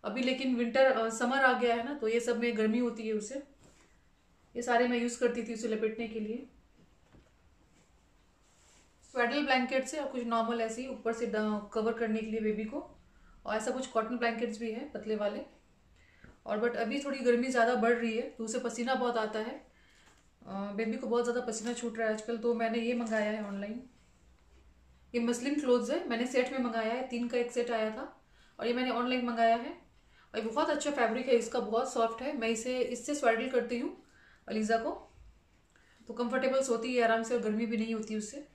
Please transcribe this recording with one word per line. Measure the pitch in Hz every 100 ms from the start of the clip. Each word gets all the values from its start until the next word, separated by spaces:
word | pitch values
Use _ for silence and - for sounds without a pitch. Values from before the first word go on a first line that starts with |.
अभी | 208 226
लेकिन | 247 262 262 240
विंटर, | 233 269 269
अ, | 220 226
समर | 220 240 277
आ | 262
गया | 226 240 233
है | 240
ना, |
तो | 294 220
ये | 233
सब | 240 220
में | 233 214
गर्मी | 214 233
होती | 247 220 220
है |
उसे, | 214 196 277 - _ - - - _ _ _ _ _ _ -
ये |
सारे | 240 233 247
मैं | 240
यूज़ | 240 -
करती | 240 233
थी | 226
उसे | 220 226
लपेटने | 214 220 226 226
के | 220
लिए। | 214 247 294 - _ _ - _ _ - _ _ _ _ _ _ _ _ _ _ _ _ _ _ - - _ _ -
स्वेडल | 262 233 285 269
ब्लैंकेट्स | 254 247 262 262
है | 311
और | 269
कुछ | 254 233
नॉर्मल | 233 226 233
ऐसे | 220 226
ही | 262
ऊपर | - 226
से | 226 233
ड-, | 214 214 208 208
कवर | 226 220
करने | 226 226 220
के | 220
लिए | 220
बेबी | 214 214 220
को, | 285 - - _ _ - - -
और | 214
ऐसा | 233
कुछ | 254 262
कॉटन | 226 220 247
ब्लैंकेट्स | 233 220 233 214
भी | 226
है | 226 294
पतले | - 208 214
वाले। | 202 226 269 - _ _ _ - - _ - - -
और | 208
but | 233 -
अभी | 220 277
थोड़ी | 285 269
गर्मी | 240 240 262
ज़्यादा | 240 233 240
बढ़ | 226
रही | 233 233 220
है | -
तो | -
उसे | 220 254
पसीना | 240 220 240 262
बहुत | 247 233
आता | 214 214
है, | 226 311 - _ - - - _ _ _
अ, | - 196 202
बेबी | 202 220 262
को | 233
बहुत | 240
ज़्यादा | 240 240
पसीना | 247 214 214
छूट | 233 233 220
रहा | 220
है |
आजकल, | 214 - 233
तो | 233
मैंने | 226 226 226
ये | 233 240
मंगाया | 226 220 208
है | 220
ऑनलाइन। | 202 196 208 240 - - _ _ - _ _ - - - _ - -
ये | 240
मसलिन | 233 233 262 294
क्लॉथ्स | 262 247 208
है, | 320 330
मैंने | 226 254
सेट | 262 247
में | 262
मंगाया | 240 226 220
है, | 247 262
तीन | 240 240
का | 247
एक | 233
सेट | 247 233
आया | 226 214
था | 214 - - _ _ - -
और | 233
ये |
मैंने | 240 247
ऑनलाइन | 233 247 254 240
मंगाया | 226 226 233
है। | 277
और | 349 - _ _ - - -
ये |
बहुत | 226 240 320
अच्छा | 285 294
फैब्रिक | 285 226 233 254
है | 233
इसका, | 214 254
बहुत | 208 226 269
सॉफ्ट | 240 226 226
है। | 262 294
मैं | 226
इसे, | 220 247 254
इससे | 240 233 - 294
स्वेडल | 240 226 262
करती | 254 214 240
हूँ | 311 - - - - - -
अलीज़ा | 214 214 226
को, | 285 - - - - _ _ _ _ _ _ _ -
तो |
कंफर्टेबल | 226 240 254 262 269
सोती | 262 226 254 247
है |
आराम | 226 226
से | 226 240
और |
गर्मी | 214 214 233
भी | 226
नहीं | 226
होती | 220 214 214
उससे। | 208 294 294